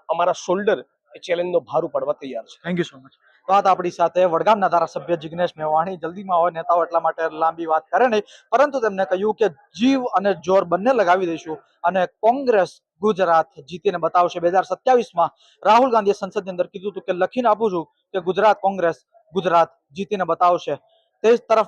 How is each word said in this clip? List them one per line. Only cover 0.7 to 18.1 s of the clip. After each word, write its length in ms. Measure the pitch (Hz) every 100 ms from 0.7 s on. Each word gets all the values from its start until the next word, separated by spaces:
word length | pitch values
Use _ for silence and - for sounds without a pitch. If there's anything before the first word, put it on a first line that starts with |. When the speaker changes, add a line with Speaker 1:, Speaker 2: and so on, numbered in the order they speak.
| 151 - _ _ -
Speaker 1:
એ 20 |
ચેલેન્જનો 420 | - 175 175 170
ભાર 220 | 123 151
ઉપાડવા 300 | 165 139 135
તૈયાર 320 | 147 139 117
છે. 240 | 110 - 170
Speaker 2:
Thank 140 | 175
you 120 | 165
so 60 | 135
much. 140 | 135 _ _ _ -
તો 60 |
આ 60 | 196
હતા 120 | 196
આપણી 200 | 180 180
સાથે 340 | 175 170 180
વડગામના 440 | 185 160 165 214 185
ધારાસભ્ય 480 | 170 160 175 151 170
જિગ્નેશ 340 | 156 170 175 -
મેવાણી. 400 | 156 156 175 180
જલ્દીમાં 440 | 165 180 190 175
હોય 100 | 175
નેતાઓ 340 | 160 165 175
એટલા 160 | 165 165
માટે 220 | 165 160 160
લાંબી 360 | 156 160 160 165
વાત 160 | 156
કરે 260 | - 185 247
નહીં, 140 | 214 - - _
પરંતુ 300 | 233 294 262
તેમને 240 | 220 190
કહ્યું 300 | 190 185 214
કે 140 | - 208
જીવ 560 | 151 _ 165 247 269
અને 300 | 247 185 202
જોર 300 | 175 151 190
બંને 280 | 185 175 220
લગાવી 340 | 254 175 185 180
દઈશું 320 | 160 165 151 _ _
અને 220 | 170 185 175
કોંગ્રેસ 720 | _ 220 262 262 214 175 - _ _
ગુજરાત 600 | 208 190 175 165 160 -
જીતીને 380 | 135 175 202 175
બતાવશે. 420 | 165 175 175 175
બે 80 | 170
હજાર 140 | 185
સત્યાવીસમાં 680 | 175 185 254 247 214 175 160 - _ _ 196
રાહુલ 240 | 226 262
ગાંધીએ 240 | 226 202 196
સંસદની 300 | 190 208 190
અંદર 160 | 180 185
કીધું 260 | 196 196
હતું 100 | 185
કે 100 | -
લખીને 360 | 180 185 247 240
આપું 220 | 208 226
છું 140 | 180
કે 360 | - _ _